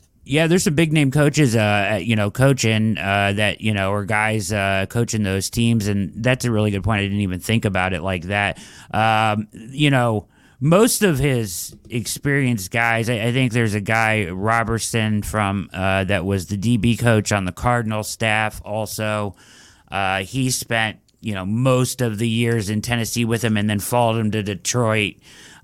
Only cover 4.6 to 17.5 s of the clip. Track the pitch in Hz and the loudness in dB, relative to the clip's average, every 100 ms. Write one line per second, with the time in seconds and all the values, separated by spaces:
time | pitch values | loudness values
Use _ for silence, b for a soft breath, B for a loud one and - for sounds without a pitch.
4.6 | 98 95 95 117 113 110 98 95 - 120 | 0 0 -2 -2 -2 -2 0 -2 -2 0
5.6 | 117 117 101 101 95 - 120 127 123 107 | 2 2 0 -2 -2 -2 0 0 0 0
6.6 | 107 98 95 104 98 101 98 90 - 110 | 0 0 0 0 0 -2 -2 -2 -2 0
7.6 | 107 92 92 87 92 92 87 101 98 B | 0 0 0 -2 -4 -4 -2 -2 -2 B
8.6 | B B B 107 113 110 110 107 - - | B B B 0 2 4 2 0 -4 -12
9.6 | 113 135 147 135 120 107 - b b - | -10 0 2 4 2 0 -6 b b -4
10.6 | 143 185 247 - 208 131 143 123 104 - | 2 4 4 2 2 2 0 0 -2 -8
11.6 | - 107 - 120 - - 143 139 127 113 | -12 -16 -8 -6 -6 -4 -2 0 0 0
12.6 | 92 117 117 113 113 113 120 127 127 120 | -2 0 2 2 0 0 0 0 2 2
13.6 | 113 104 98 113 110 110 85 92 107 117 | 0 0 0 2 2 2 -2 -2 0 0
14.6 | 113 113 - 117 107 107 - 107 98 98 | 0 -2 -2 -2 0 0 -2 -2 0 -2
15.6 | - 95 95 95 95 98 92 98 82 104 | -6 -4 0 0 0 -2 0 -2 -2 -2
16.6 | 110 120 117 110 120 110 95 104 90 | 0 2 2 2 4 2 2 0 -2